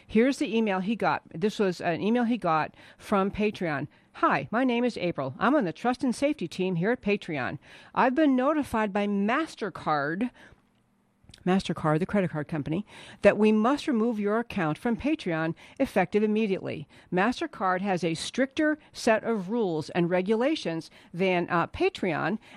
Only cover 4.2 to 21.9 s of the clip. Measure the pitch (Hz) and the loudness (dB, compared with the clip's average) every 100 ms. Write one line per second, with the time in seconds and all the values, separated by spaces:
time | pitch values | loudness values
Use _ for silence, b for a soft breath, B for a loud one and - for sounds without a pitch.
4.2 | 320 175 - 220 262 233 240 - 175 156 | 2 2 0 0 2 2 0 -2 -4 -4
5.2 | 135 - 214 294 180 - 240 254 269 - | -6 -2 2 2 0 -2 -2 0 -2 0
6.2 | 277 302 170 - 180 170 190 254 202 202 | 0 0 -6 -4 -2 0 0 0 0 -2
7.2 | - 147 117 131 B B B - 240 262 | -2 -4 -4 -6 B B B 0 2 4
8.2 | 302 254 269 311 254 226 214 202 208 202 | 4 4 2 0 0 -2 0 0 0 0
9.2 | 202 269 320 - 202 - - 151 139 175 | 2 0 -2 -6 -8 -6 -2 0 0 -2
10.2 | 247 B B B _ _ _ _ _ _ | -4 B B B _ _ _ _ _ _
11.2 | - - 180 190 - 170 156 156 185 208 | -20 -6 0 0 0 -2 2 2 2 0
12.2 | 180 156 143 160 139 160 - B B B | 0 -4 -6 -6 -2 -4 -4 B B B
13.2 | 202 202 214 214 220 285 - 226 233 214 | 4 6 4 4 2 0 0 0 0 0
14.2 | 202 220 240 208 156 151 240 226 277 311 | -2 -2 -2 -2 -2 -2 -2 -2 -2 -2
15.2 | 185 160 160 - B B 180 202 180 208 | -2 -2 -2 -4 B B 0 2 2 2
16.2 | 214 214 220 185 135 123 143 B B 180 | 2 2 0 -2 -4 -10 -12 B B 0
17.2 | 214 - 330 - 190 180 202 180 170 160 | 2 0 -6 -2 -2 0 0 0 0 -4
18.2 | - - 262 - 302 302 B - 240 220 | -6 -2 -2 0 0 -2 B -2 2 2
19.2 | - 220 180 240 196 156 - 180 170 180 | 2 -4 -2 -2 0 -2 -2 -2 2 0
20.2 | 185 220 262 311 180 165 - B B 170 | 0 0 0 -2 -4 -6 -8 B B -2
21.2 | 190 175 175 170 156 - 381 | 0 2 2 0 -2 -2 -2